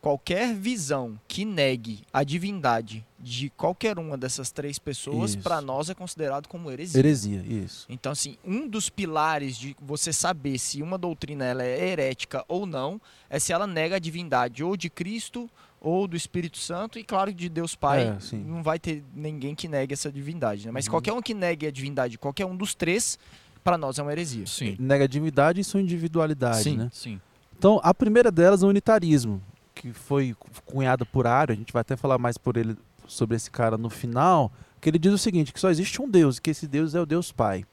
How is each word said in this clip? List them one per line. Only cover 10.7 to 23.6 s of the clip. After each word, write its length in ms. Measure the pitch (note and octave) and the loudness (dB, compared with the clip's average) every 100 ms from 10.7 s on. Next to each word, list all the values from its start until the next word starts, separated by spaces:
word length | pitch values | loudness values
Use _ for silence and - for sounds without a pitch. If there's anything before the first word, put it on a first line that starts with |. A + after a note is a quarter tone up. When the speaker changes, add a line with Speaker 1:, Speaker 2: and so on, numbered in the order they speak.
| C#3 | -6
Speaker 1:
uma 140 | D#3 F#3 | -6 -4
doutrina 480 | F3 D#3+ D3+ D3 | -6 -6 -8 -4
ela 180 | B2+ B2+ | -4 -2
é 240 | B2+ C3 F3+ | -2 -2 -2
herética 520 | F3+ C3+ B2+ - C3+ - | 0 -2 -2 -8 -8 -6
ou 160 | F3+ | -6
não 340 | G3 D3 C3 G#3 _ _ _ | -4 -4 -6 -8 _ _ _
é 100 | C#3+ | -4
se 140 | - | -2
ela 140 | F3 G3+ | -2 -2
nega 300 | E3 D#3+ F#3+ | -2 0 -2
a 20 | |
divindade 640 | E3 E3 E3+ C3 B2 A#2+ | -4 -8 -2 0 0 -2
ou 100 | E3 G3 | -4 -4
de 120 | E3 | -6
Cristo 600 | - F3+ A3+ - A#3+ A#3 _ - _ | -6 -8 -6 -8 -12 -12 _ -20 _
ou 260 | D3+ F3 G3 | -2 0 0
do 80 | E3+ | -4
Espírito 420 | - - E3+ - | -6 -6 -6 -8
Santo 400 | - E3+ A3 A3+ | -8 -6 -8 -10
e, 60 | |
claro, 280 | A3 G3 G3 | -4 0 0
de 160 | F3+ F3 | -2 -6
Deus 260 | D#3+ E3+ - | -4 -6 -2
Pai. 320 | C#3+ C#3 A#2 | 2 2 2
Speaker 2:
É, 120 | G2+ | -2
sim. 180 | - A2 | -6 -8
Speaker 1:
Não 240 | G#2 E3+ | -8 -4
vai 160 | D#3+ E3 | -2 -2
ter 260 | E3+ D3+ C#3 | -4 -8 -10
ninguém 400 | B2+ D3+ D#3 C3+ | -10 -10 -8 -8
que 140 | D3+ E3+ | -8 -6
negue 240 | D3 C3 | -4 -4
essa 180 | C#3 D3 | -4 -6
divindade, 540 | C#3+ C#3 E3+ B2 G#2 G#2+ | -8 -10 -4 -4 -4 -8
né? 60 | |
Mas 140 | B2 A2 | -6 -2
Speaker 2:
Uhum. 60 | |
Speaker 1:
qualquer 200 | E3 B2 | -2 -2
um 80 | A#3 | -4
que 120 | A#3+ | -4
negue 320 | G#3+ F3+ E3+ D3+ | -2 -2 -2 -4
a 40 | |
divindade 420 | C3 C3+ D3 B2+ | -6 -6 -2 -2
de 60 | A2+ | -4
qualquer 280 | C#3 C#3+ F#3+ | -8 -4 -6
um 100 | F#3 | -4
dos 180 | G3+ | -6
três, 440 | - E3 F#3+ - - - - _ - | -2 0 0 0 -6 -12 -20 _ -4